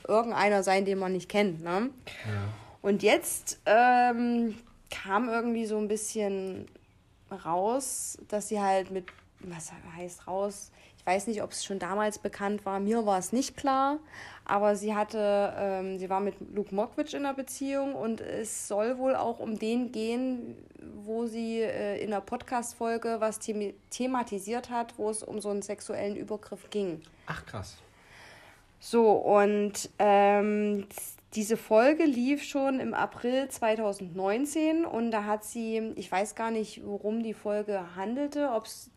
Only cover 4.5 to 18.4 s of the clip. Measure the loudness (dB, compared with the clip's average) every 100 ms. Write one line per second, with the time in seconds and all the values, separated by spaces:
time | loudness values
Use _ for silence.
4.5 | -4 -14 -20 -16 -12 -2 0 2 0 0
5.5 | -2 -2 -2 -2 -2 -4 -2 -2 -2 -4
6.5 | -8 -12 -18 _ _ _ _ _ -10 -2
7.5 | 0 0 0 -4 -6 -8 -12 -6 -6 -4
8.5 | -2 2 2 0 -6 -8 -16 _ _ -14
9.5 | -12 -12 -16 -16 -12 -12 -12 -6 -2 -2
10.5 | -4 -16 -20 -20 -6 2 2 2 -2 -4
11.5 | -6 -6 -4 -2 0 0 0 -6 -4 -2
12.5 | -2 -2 -2 2 2 4 2 2 0 0
13.5 | -2 2 4 4 0 -6 -16 -16 -12 0
14.5 | 4 4 4 0 0 0 0 2 4 2
15.5 | 0 -2 -2 -4 -4 -2 0 0 -4 -6
16.5 | -6 -2 -2 -2 -2 -4 -2 -4 -4 -8
17.5 | -6 -4 -2 -2 -2 -4 -4 -4 -6